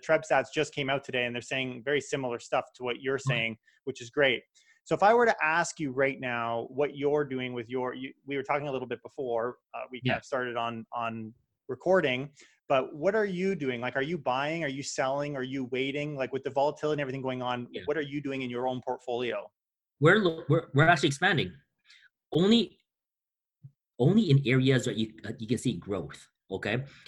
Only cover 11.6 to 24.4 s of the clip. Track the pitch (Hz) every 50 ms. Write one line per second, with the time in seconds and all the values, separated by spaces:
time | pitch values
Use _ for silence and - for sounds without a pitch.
11.6 | _ - 131 - - 170 185 190 160 139 123 123 139 147 - _ - _ _ _
12.6 | _ _ 143 131 - 180 - 151 147 190 202 220 214 208 185 175 185 196 196 160
13.6 | 143 131 123 117 120 123 - 139 135 147 175 170 123 131 123 131 139 147 160 170
14.6 | 165 143 135 139 139 - - - 139 131 135 143 147 147 147 135 127 131 131 139
15.6 | 131 120 127 123 135 135 135 147 147 147 151 139 131 123 - 131 - 139 120 139
16.6 | 135 151 151 - - 151 151 147 147 131 127 135 127 147 127 127 123 123 123 120
17.6 | 120 117 131 107 92 143 147 160 147 135 139 147 143 139 135 131 131 123 123 120
18.6 | 127 131 127 127 120 - 127 123 - - 120 117 127 120 110 104 98 - _ _
19.6 | _ _ _ _ _ _ _ _ 135 160 190 220 208 170 160 160 - - 143 165
20.6 | - - - 135 156 165 175 160 - 156 139 - 175 196 196 135 98 90 87 -
21.6 | _ _ _ _ _ _ - - _ _ _ _ _ _ - 151 180 196 226 233
22.6 | 202 - - _ _ _ _ _ _ _ _ _ _ _ _ _ _ _ _ _
23.6 | _ - _ _ _ _ _ - 120 147 190 226 220 170 135 139